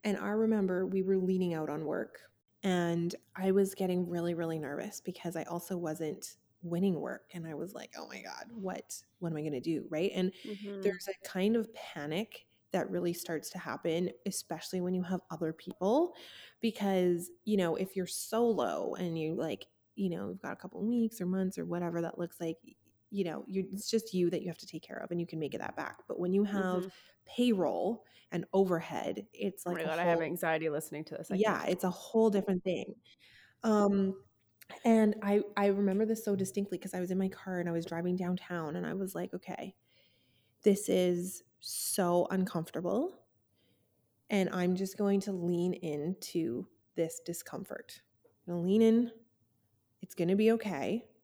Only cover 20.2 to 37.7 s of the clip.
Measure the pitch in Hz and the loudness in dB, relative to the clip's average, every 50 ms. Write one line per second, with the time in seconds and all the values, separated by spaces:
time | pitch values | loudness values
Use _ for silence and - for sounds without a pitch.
20.2 | - - 185 190 - - - - - 185 - 175 190 220 240 240 226 220 - - | -4 -6 -8 -8 -8 -8 -8 -8 -10 -14 -8 -4 -2 0 2 2 2 0 0 -2
21.2 | 185 180 185 190 190 185 - - 170 175 170 175 175 170 165 170 165 165 - - | -2 0 0 2 0 0 -2 -4 -4 -4 -2 -2 -2 -2 -2 -2 -2 -4 -4 -6
22.2 | 175 170 - - 170 165 165 - _ - - _ _ _ _ _ _ _ - 202 | -6 -6 -6 -6 -4 -6 -6 -6 _ -20 -20 _ _ _ _ _ _ _ -2 -2
23.2 | 190 170 156 143 - - 190 190 185 190 190 196 - - - 226 220 - - 185 | -2 0 -2 -6 -6 -4 -2 -2 -2 -2 -6 -8 -4 0 0 0 0 0 0 2
24.2 | 175 170 170 170 - 180 165 - - - - 156 - - - - - 180 175 175 | 2 4 2 0 -4 -4 -8 -8 -12 -12 -12 -12 -10 -10 -10 -10 -6 -4 -2 -4
25.2 | 170 170 - 160 156 139 - - - - - - - - - - - _ - - | -4 -4 -4 -4 -4 -4 -4 -6 -6 -6 -6 -6 -6 -8 -8 -12 -12 _ -4 -2
26.2 | 175 180 185 196 208 202 202 202 190 185 180 180 185 190 - - - - _ _ | 0 4 4 4 4 4 2 0 0 2 0 0 -2 -4 -10 -16 -20 -20 _ _
27.2 | _ - - - 247 247 226 185 170 139 95 87 - 190 233 220 - _ _ - | _ -12 -2 2 4 4 4 4 4 2 2 0 0 0 -2 -2 -8 _ _ -20
28.2 | _ _ - 175 170 - - 196 196 185 180 165 170 - 160 104 - - - - | _ _ -4 -4 -4 0 4 4 4 4 2 0 -2 -4 -6 -4 -4 -4 -4 -6
29.2 | 208 - _ - - 202 185 - - 180 175 165 160 160 156 165 175 175 170 165 | -8 -12 _ -6 -6 -6 -6 -4 -6 -6 -4 -2 -2 -2 0 0 2 2 2 2
30.2 | 165 156 165 175 - 165 160 156 160 160 147 147 156 - - 147 156 - - - | 2 -2 -2 -2 0 0 0 2 0 0 -2 -2 -4 -4 -8 -8 -8 -8 -8 -10
31.2 | 170 - 208 185 208 220 185 85 78 - 180 180 - 180 180 - - - - 226 | -6 -4 -2 0 2 2 2 0 0 -2 -2 0 0 -2 -2 -2 -10 0 2 4
32.2 | 220 220 196 202 190 202 190 180 - 190 175 - - - - - _ - - _ | 6 6 6 4 2 2 0 0 0 -2 -2 -2 -4 -6 -10 -14 _ -20 -20 _
33.2 | _ - - - - _ _ _ - 226 214 208 202 202 202 196 196 190 190 - | _ -20 -20 -20 -20 _ _ _ 2 4 4 6 6 6 6 4 2 2 0 -4
34.2 | - _ _ _ _ _ _ _ - _ - - - 240 226 220 220 214 208 220 | -10 _ _ _ _ _ _ _ -20 _ -18 0 4 6 8 8 8 6 4 2
35.2 | 208 202 202 208 - - - - 202 202 196 196 202 196 190 202 220 214 226 220 | 0 4 4 4 4 2 0 2 4 4 4 4 4 2 4 2 2 2 0 -2
36.2 | - 214 202 190 190 185 - 202 202 202 - 175 - 190 - 180 180 175 185 190 | 0 0 0 0 0 -2 -2 -4 -4 -2 -4 -8 -8 -6 -4 -4 -2 0 0 2
37.2 | 196 190 190 - - 190 185 180 175 175 | 0 0 -2 -4 -8 -6 -4 -2 -2 0